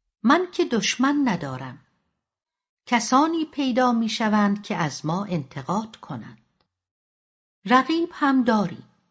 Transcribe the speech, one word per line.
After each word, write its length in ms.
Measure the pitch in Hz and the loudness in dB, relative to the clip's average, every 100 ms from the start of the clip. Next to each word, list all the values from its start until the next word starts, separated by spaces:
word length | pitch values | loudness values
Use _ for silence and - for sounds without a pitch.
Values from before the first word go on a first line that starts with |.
| _ _ | _ _
«من 240 | 220 320 370 | 0 0 0
که 120 | - | -4
دشمن 580 | 339 226 - - 262 294 | -2 0 -2 0 0 2
ندارم. 540 | 262 175 143 127 131 139 _ _ _ _ _ _ _ _ _ _ - | 0 -2 -4 -8 -12 -16 _ _ _ _ _ _ _ _ _ _ -2
کسانی 580 | 233 220 262 320 330 | -2 2 4 4 2
پیدا 480 | 311 - 269 240 254 | -4 -4 -2 2 2
می‌شوند 720 | 233 226 - 220 214 202 202 | 2 0 -2 0 2 2 0
که 140 | - 180 | -4 -2
از 300 | 156 - 151 | -2 -4 -4
ما 180 | 175 | -4
انتقاد 720 | 208 175 127 139 135 190 220 - | -2 -4 -6 -10 -4 -4 -4 -12
کنند. 680 | - 127 - - _ _ _ _ _ _ _ _ _ _ _ _ | -14 -12 -12 -20 _ _ _ _ _ _ _ _ _ _ _ _
رقیب 440 | 190 254 262 330 339 | 2 4 4 0 -2
هم 320 | - 285 262 | 0 2 2
داریم. 440 | 240 220 180 - - _ _ | 2 2 0 -6 -18 _ _